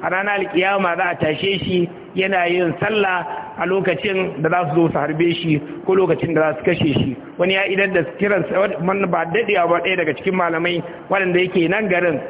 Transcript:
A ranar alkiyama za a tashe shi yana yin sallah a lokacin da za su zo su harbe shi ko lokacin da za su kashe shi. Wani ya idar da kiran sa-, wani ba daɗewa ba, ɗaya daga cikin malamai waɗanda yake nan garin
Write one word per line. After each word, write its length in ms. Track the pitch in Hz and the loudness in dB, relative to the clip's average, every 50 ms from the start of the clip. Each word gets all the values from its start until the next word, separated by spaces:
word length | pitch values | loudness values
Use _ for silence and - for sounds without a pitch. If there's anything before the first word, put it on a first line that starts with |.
| - | -4
A 60 | 165 | -2
ranar 300 | 175 185 196 208 202 202 | -2 -2 -2 -2 -2 -2
alkiyama 560 | 196 - - 170 185 190 196 196 190 175 170 | -4 -2 0 0 2 2 2 2 0 0 0
za 140 | 165 185 175 | 0 0 -2
a 40 | 175 | 0
tashe 440 | - 165 156 156 147 - 196 196 180 - | 0 0 0 0 0 -2 -2 -2 -2 -2
shi 240 | - 180 180 175 170 - - - - - | 0 0 0 0 0 -4 -14 -18 -8 -4
yana 320 | 185 190 190 175 185 175 175 | -2 0 0 2 0 2 2
yin 240 | 175 180 180 165 151 - | 2 2 2 0 0 -2
sallah 480 | 202 208 214 214 196 190 185 175 165 - - - - - - - | -2 0 0 0 2 2 0 -2 -4 -6 -8 -10 -10 -12 -6 -4
a 60 | 170 | -2
lokacin 760 | 175 185 196 180 185 170 180 - 208 190 190 185 175 160 139 | 0 0 0 2 0 -2 0 -2 -2 -2 -2 -2 -2 -4 -2
da 80 | 151 160 | 0 2
za 200 | 175 180 175 147 | 2 2 0 2
su 60 | 147 | 4
zo 120 | 165 170 160 - | 4 4 4 2
su 40 | |
harbe 360 | 151 139 147 151 156 170 170 165 | 0 0 0 0 2 2 2 2
shi 240 | - - 160 151 147 147 - - - - | 0 0 0 0 0 -2 -6 -12 -6 -2
ko 80 | - 190 | 2 4
lokacin 380 | 190 190 170 165 - - 165 160 | 4 4 4 2 0 0 0 2
da 200 | 156 156 156 151 | 2 2 2 0
za 40 | - | 0
su 40 | - | 0
kashe 300 | 190 175 160 - 156 135 | 0 2 2 2 2 2
shi. 240 | - - 139 123 - - - - | 2 0 0 -2 -6 -10 -16 -2
Wani 160 | - 175 185 190 | -2 0 2 2
ya 120 | 190 196 | 0 0
idar 200 | 185 196 185 202 196 190 | 0 0 0 0 2 2
da 100 | 175 156 - - | 0 0 0 -2
kiran 280 | - 190 208 208 185 160 | -2 0 2 2 0 0
sa-, 120 | - - 180 196 208 190 - | 0 0 0 2 0 0 -2
wani 260 | 170 180 190 202 196 | -2 -2 0 0 0
ba 180 | 180 175 170 165 | 0 0 -2 -2
daɗewa 420 | 165 170 214 233 - 208 190 170 170 | 0 0 -2 0 2 2 2 2 2
ba, 120 | 170 170 170 | 2 2 2
ɗaya 140 | 190 190 | 0 0
daga 160 | 180 170 156 147 | 0 0 -2 -2
cikin 220 | - - 190 196 185 | -2 -2 -2 0 0
malamai 420 | 175 170 165 160 170 175 175 170 170 - - - - - | 0 0 0 0 -2 -2 -2 -4 -6 -8 -12 -14 -6 -2
waɗanda 300 | 190 196 190 180 175 175 | 0 0 0 2 2 2
yake 260 | 185 180 - 185 165 160 | 0 2 2 2 2 2
nan 200 | 185 214 220 196 | 0 0 0 0
garin 300 | 180 175 180 175 156 127 - | 0 2 2 0 0 -2 -6